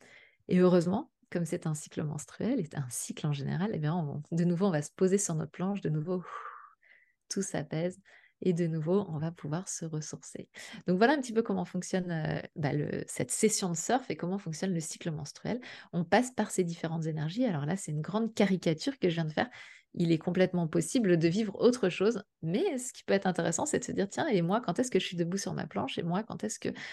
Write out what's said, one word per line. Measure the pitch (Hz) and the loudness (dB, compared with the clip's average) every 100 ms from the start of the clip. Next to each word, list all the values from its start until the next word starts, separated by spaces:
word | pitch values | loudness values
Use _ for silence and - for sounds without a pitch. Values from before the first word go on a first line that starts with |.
| - - - _ - | -20 -20 -20 _ 2
Et | 180 | 6
heureusement, | 180 180 170 196 - _ _ | 8 6 4 0 -4 _ _
comme | 175 165 | -4 -2
c'est | 175 165 | -2 -2
un | 151 | -4
cycle | - - | -6 -6
menstruel | 151 147 - - 208 262 | -4 -6 -10 -6 -2 -2
et | 151 | -2
un | - 127 | -4 -6
cycle | - - - 156 | -6 -8 -4 -2
en | |
général, | 143 139 147 208 | -2 -2 -2 -2
eh | 165 | 0
bien, | 151 175 | 0 0
on, | 143 147 - | -2 -6 -4
de | 165 | 0
nouveau, | 170 170 202 | 2 4 2
on | |
va | 151 | 2
se | 147 | -2
poser | - 185 196 | 2 4 4
sur | - 160 | 2 -2
notre | 160 | -4
planche, | - 185 202 | -4 -2 -2
de | 156 | 0
nouveau, | 151 151 185 - - - - - _ _ - _ _ _ | -2 0 -4 -4 -12 -12 -14 -20 _ _ -20 _ _ _
tout | 196 | -4
s'apaise | 190 160 147 160 180 185 _ - _ _ | -2 -4 -4 -2 -2 -4 _ -20 _ _
et | 185 | 0
de | 175 170 | 2 2
nouveau, | 160 156 196 196 | 0 2 2 2
on | 156 | -2
va | 160 | -4
pouvoir | 170 151 160 190 | -4 -4 -4 -4
se | - 165 | -6 -4
ressourcer. | 156 151 151 - - - - - 196 - | -6 -6 -10 -12 -14 -14 -16 -16 -8 0
Donc | 180 | 4
voilà | 240 | 6
un | 302 | 4
petit | 254 | 2
peu | 220 | 0
comment | 226 190 175 | 0 0 -2
fonctionne, | 180 - 190 180 | -4 -2 -2 0
euh, | 165 156 - - - | -2 -2 -2 -6 -4
bah, | 143 | 0
le, | 147 - - - | 0 -2 -4 -6
cette | - 127 | -4 -4
session | - 214 - 180 | 2 2 2 0
de | 170 | -2
surf | - 254 254 | 0 0 0
et | 165 | -4
comment | 175 196 | -4 -4
fonctionne | 165 156 190 | -6 -4 -2
le | 170 | -2
cycle | 156 - 175 | -4 -6 -6
menstruel. | 156 143 - - 240 - - - | -6 -8 -8 -6 -4 -6 -16 -6
On | 175 170 | -4 4
passe | 214 247 | 4 4
par | - 214 | 0 -2
ces | - | 0
différentes | 175 170 165 160 160 | -2 -2 -4 -2 -2
énergies. | 156 151 202 254 | -2 -4 0 0
Alors | 151 143 | 0 -2
là, | 196 | -2
c'est | - | -2
une | 151 | -4
grande | 156 208 226 | -2 -2 0
caricature | - 196 180 170 160 277 - | 2 4 4 2 0 -2 0
que | 180 | 0
je | 165 | 2
viens | 156 | 0
de | |
faire. | - 254 - - - _ | 0 -2 -4 -20 -20 _
Il | - 165 | -2 2
est | 160 | 2
complètement | 180 180 180 180 160 | 2 4 4 4 2
possible | 170 156 262 202 170 | 2 2 2 4 6
de | 165 | 4
vivre | 190 214 - | 2 -2 4
autre | 233 247 185 | 4 6 0
chose, | - 202 233 - _ | 2 0 0 -6 _
mais | 160 208 392 262 | -2 0 0 -2
ce | 247 | -6
qui | - | -10
peut | - | 0
être | 196 185 | 2 2
intéressant, | 175 170 170 294 | 2 0 0 0
c'est | 175 | -2
de | |
se | - | -2
dire, « | 175 196 | -2 -2
Tiens, | - 302 | -2 2
et | 196 | 2
moi, | 170 220 | 4 2
quand | - - | 0 0
est-ce | 247 | 2
que | 190 | 0
je | - | 0
suis | 175 | -2
debout | 170 196 | -2 -2
sur | - | -4
ma | 147 - | -6 -4
planche ? | 202 269 - | -4 -4 -4
Et | |
moi, | 170 180 | -2 -2
quand | 220 - | -4 -6
est-ce | 214 - | -6 -4
que | - - - | -6 -6 -10